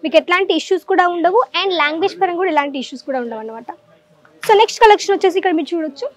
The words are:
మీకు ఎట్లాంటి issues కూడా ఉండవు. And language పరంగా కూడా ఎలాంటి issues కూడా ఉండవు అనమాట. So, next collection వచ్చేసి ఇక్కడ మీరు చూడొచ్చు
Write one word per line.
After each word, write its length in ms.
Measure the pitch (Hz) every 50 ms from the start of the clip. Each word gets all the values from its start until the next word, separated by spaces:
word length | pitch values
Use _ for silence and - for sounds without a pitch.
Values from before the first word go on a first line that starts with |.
| -
మీకు 120 | 320 - 320
ఎట్లాంటి 320 | - - 349 359 392 - 370 320
issues 240 | - - 381 339 - - 381
కూడా 140 | 339 359 349 349
ఉండవు. 260 | 349 311 339 370 466 508 - - 339
And 100 | 370 392 370 330
language 380 | 294 294 302 330 359 392 - 349
పరంగా 200 | 381 359 349 339 349
కూడా 100 | 339 311
ఎలాంటి 240 | 294 285 285 277 277 240
issues 180 | - - 254 - 294
కూడా 120 | 262 254 240
ఉండవు 160 | 233 226 220 220
అనమాట. 260 | 220 220 226 233 - 339 - _ _ _ _ _ _ _ _ _ _ _ _ -
So, 60 | - 440 403 440
next 180 | 466 - - 466
collection 300 | 427 415 - - - 403
వచ్చేసి 220 | 339 - 381 330 381
ఇక్కడ 140 | - 381 339 311
మీరు 120 | 302 - 349
చూడొచ్చు 340 | 339 311 311 285 - 480 571 554